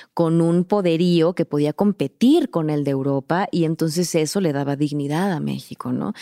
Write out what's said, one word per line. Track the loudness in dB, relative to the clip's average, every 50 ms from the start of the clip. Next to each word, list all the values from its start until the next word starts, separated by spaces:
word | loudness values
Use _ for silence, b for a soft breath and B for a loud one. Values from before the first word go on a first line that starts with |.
| B B B
con | 0 2 2 4 4
un | 4 4 4 2 2
poderío | 2 0 0 2 2 2 2 2 2 4 4 4 2 2
que | 0 -2
podía | -2 0 0 0 0 0
competir | 0 0 0 0 0 -2 -6 _ 0 2 4 4 4 2 0
con | -2 -2 -2 -2
el | -2 -2 -2
de | -2
Europa | -2 -2 0 -2 -2 -2 -2 -2 -2 -2 -2 -2
y | -2 0 0
entonces | 0 0 -2 -2 -2 -2 -2 -2 0 0
eso | 0 0 0 -2 0
le | 0 0 0
daba | -2 -2 -2 -2
dignidad | -2 -2 -2 -2 -4 -4 -2 -2 -2 -2 -2
a | -2 -4
México, | -4 -4 -6 -6 -8 -12 -14 -12 -8 -6
¿no? | -6 -4 -4 -6 -8 B